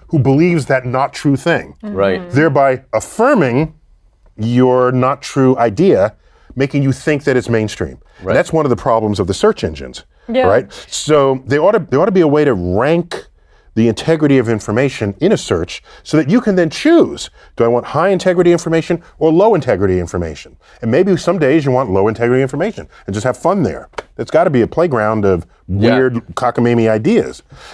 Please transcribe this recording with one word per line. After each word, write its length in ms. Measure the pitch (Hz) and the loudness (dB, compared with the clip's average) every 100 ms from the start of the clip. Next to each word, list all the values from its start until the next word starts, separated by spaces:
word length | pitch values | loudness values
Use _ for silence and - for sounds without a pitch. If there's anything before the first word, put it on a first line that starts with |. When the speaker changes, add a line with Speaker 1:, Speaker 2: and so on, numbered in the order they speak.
| - | -4
Speaker 1:
who 100 | 156 | 0
believes 480 | 135 139 180 165 123 | 2 2 2 0 0
that 180 | 131 123 | -2 -2
not 280 | 131 139 | -4 -4
true 220 | - 147 135 | -4 -2 -2
thing. 400 | 170 139 78 - | 0 -2 -4 -14
Speaker 2:
Mm-hmm. 140 | - 98 | -8 -2
Speaker 3:
Right. 340 | 98 92 90 | 0 -2 -2
Speaker 1:
Thereby 540 | 123 160 139 135 131 - | 0 2 4 2 0 -4
affirming 800 | 110 - - 254 254 131 123 160 - _ _ _ _ _ - | -6 -4 0 2 2 2 0 -2 -8 _ _ _ _ _ -8
your 540 | 113 123 127 127 127 | -2 2 4 4 2
not 320 | 127 151 143 | 2 0 -2
true 340 | - 143 131 127 | -4 0 2 2
idea, 580 | 117 101 185 107 104 - _ _ - - | 0 2 2 2 0 -4 _ _ -10 -4
making 280 | 139 143 | -2 0
you 80 | 135 | -2
think 320 | 127 160 147 | -2 -4 -2
that 120 | 143 127 | -2 -2
it's 140 | 113 | 0
mainstream. 480 | 113 107 - 76 64 _ - | -2 -2 -6 -10 -10 _ -10
And 80 | 92 | -2
Speaker 3:
Right. 60 | 139 | -2
Speaker 1:
that's 180 | 175 | 0
one 140 | 160 147 | -2 0
of 20 | |
the 60 | 117 | -2
problems 440 | 135 113 107 101 | 0 0 0 -2
of 60 | 92 | -4
the 80 | |
search 300 | 95 214 - | 0 0 0
engines. 400 | 87 73 65 - - _ - | -6 -8 -14 -18 -20 _ -6
Speaker 2:
Yeah. 120 | 240 - | 0 2
Speaker 1:
Right? 260 | 117 - - - | 2 -2 -12 -14
So 520 | - 147 151 139 131 117 | -8 0 2 2 0 -2
they 100 | 143 | 0
ought 140 | 180 | 2
to, 80 | 214 | 0
there 200 | - 135 | 0 0
ought 60 | 208 | 2
to 60 | |
be 100 | 185 | 2
a 60 | 156 | 2
way 180 | 151 147 | 2 2
to 80 | |
rank 720 | 98 87 95 139 170 170 - - _ _ _ _ - | 0 -2 0 0 0 -2 -10 -14 _ _ _ _ 0
the 120 | 117 | 0
integrity 520 | 107 - 160 151 135 | 0 -2 0 2 2
of 100 | 113 | 2
information 640 | 110 - 107 139 - 104 - | -2 -2 -2 -2 -2 -6 -2
in 100 | 180 | -2
a 60 | 196 | -2
search 440 | - 87 85 - - - | -2 -4 -4 -10 -20 -20
so 140 | - 151 | -4 -2
that 120 | 139 | 2
you 120 | 233 | 0
can 140 | 214 180 | 2 0
then 140 | 160 | 0
choose, 600 | - 302 330 - - - - - - | 0 2 4 2 -4 -14 -20 -10 -2
do 80 | |
I 40 | 117 | 0
want 180 | 120 - | 0 -2
high 240 | 147 190 | -2 0
integrity 420 | 185 185 180 175 | 0 0 2 2
information 500 | 170 165 165 - 170 - - | 2 0 -2 -2 -6 -8 -2
or 120 | 160 | 2
low 240 | 165 220 180 | 4 4 2
integrity 440 | 127 95 98 90 | 0 0 0 0
information? 580 | 85 92 82 76 - - _ - | -2 -6 -6 -10 -18 -20 _ -8
And 100 | 113 | 0
maybe 240 | 123 190 175 | 2 2 0
some 240 | - 170 | 0 0
days 240 | 135 160 | 2 2
you 80 | 139 | 2
want 180 | 127 120 | 0 0
low 200 | 95 107 | 0 0
integrity 320 | 110 120 131 | 0 0 2
information 480 | 135 143 214 - 78 - - | 0 -4 -6 -8 -16 -16 -8
and 80 | |
just 100 | 101 | -4
have 140 | 123 117 | -4 -2
fun 260 | 165 196 | -2 0
there. 240 | 110 67 - - - - | -2 -4 -12 -18 -14 -12
It's 140 | 120 | -2
gotta 180 | 156 180 | 0 2
be 140 | 127 | 2
a 40 | 104 | 0
playground 560 | 156 170 117 107 110 | 0 0 0 0 0
of 220 | 101 90 - _ - | 0 0 -4 _ -8
Speaker 3:
Yeah. 260 | 95 117 131 | -2 2 2
Speaker 1:
weird 200 | 131 117 - - | 0 -2 -10 -6
cockamamie 540 | 120 127 120 117 110 | -4 0 0 2 2
ideas. 520 | 110 147 233 - - _ - - | 0 0 0 -2 -8 _ -20 -20